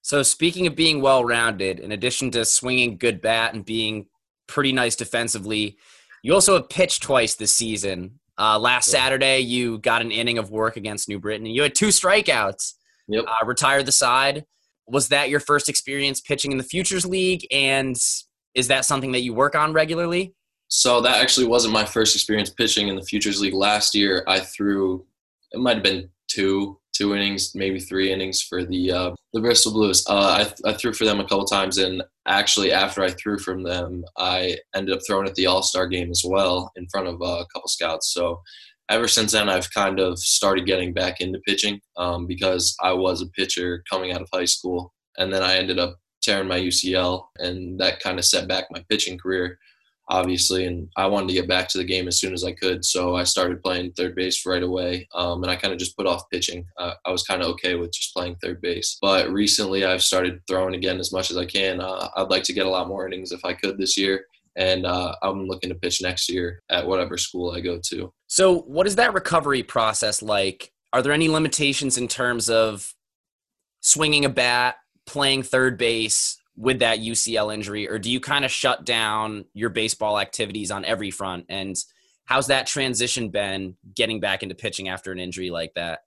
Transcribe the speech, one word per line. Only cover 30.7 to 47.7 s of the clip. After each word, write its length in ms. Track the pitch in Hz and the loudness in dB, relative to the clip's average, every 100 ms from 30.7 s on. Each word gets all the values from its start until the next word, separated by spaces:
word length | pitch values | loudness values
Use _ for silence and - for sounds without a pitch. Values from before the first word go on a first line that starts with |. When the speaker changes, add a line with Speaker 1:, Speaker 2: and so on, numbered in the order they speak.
Speaker 2:
threw 200 | 107 123 | -2 -4
for 120 | 107 110 | 0 0
them 140 | 104 | 2
a 40 | |
couple 220 | 95 98 98 | 0 0 2
times, 340 | 101 95 92 | 0 0 2
and 240 | 92 92 - _ - | 0 0 -8 _ 0
actually 440 | 98 104 - 95 | 2 4 2 4
after 300 | 95 95 - | 4 2 2
I 80 | 92 | 0
threw 300 | 90 107 101 | 0 -4 -4
from 240 | 95 92 | -4 -6
them, 400 | 92 90 87 90 87 - | -2 -4 -4 -8 -10 -4
I 420 | 92 92 92 - - 98 | -2 0 -2 -4 -6 -4
ended 200 | 95 95 | -2 -2
up 60 | - | 0
throwing 200 | 98 98 | 0 0
at 60 | |
the 140 | 95 92 | 2 2
All-Star 400 | 92 - 92 90 | 4 2 0 0
game 240 | 92 87 | -2 -2
as 100 | 87 | -2
well 480 | 90 95 95 90 90 - | 0 2 2 0 -4 -12
in 120 | 87 | -8
front 180 | 98 90 | -6 -4
of, 120 | 85 | -6
uh, 200 | 87 85 | -4 -4
a 80 | 87 | -6
couple 160 | - - | -10 -6
scouts. 460 | - 85 80 - | -2 -2 -2 -2
So 260 | - 87 85 - - - _ - | 0 -2 -4 -10 -20 -20 _ -2
ever 160 | 110 117 | 0 2
since 240 | 120 107 | 2 4
then, 180 | 107 104 | 2 2
I've 220 | 92 90 | 0 0
kind 280 | 110 98 95 | 0 0 2
of 200 | 92 87 | 0 0
started 480 | - - 101 95 92 | 0 2 4 2 2
getting 260 | 95 90 | 0 0
back 260 | 90 92 90 | -2 -2 -2
into 200 | 90 92 - | -6 -4 -2
pitching, 340 | 98 104 101 _ - | 0 0 -2 _ -6
um, 300 | 90 87 87 | -2 -2 -4
because 480 | 92 95 90 85 - | -2 0 2 0 0
I 140 | 92 | 0
was 300 | 92 92 87 | 2 0 0
a 40 | 90 | -4
pitcher 540 | - 95 - 90 87 - | -4 -2 -2 -2 -4 -4
coming 220 | 95 92 | -4 -2
out 100 | 87 | -6
of 80 | 87 | -4
high 140 | 92 87 | -2 0
school, 480 | - 92 87 90 _ _ - | 0 -2 -4 -6 _ _ -6
and 160 | 95 | -2
then 80 | 95 | 0
I 160 | 92 92 | 2 2
ended 220 | 92 90 | 0 0
up 180 | 87 87 _ _ | -2 -4 _ _
tearing 260 | - 98 95 | 0 0 0
my 100 | 90 | -2
U 120 | 92 | 0
C 240 | 87 90 | 0 2
L, 380 | 92 90 92 - - | 0 0 -2 -8 -8
and 420 | 90 92 92 | -6 -6 -8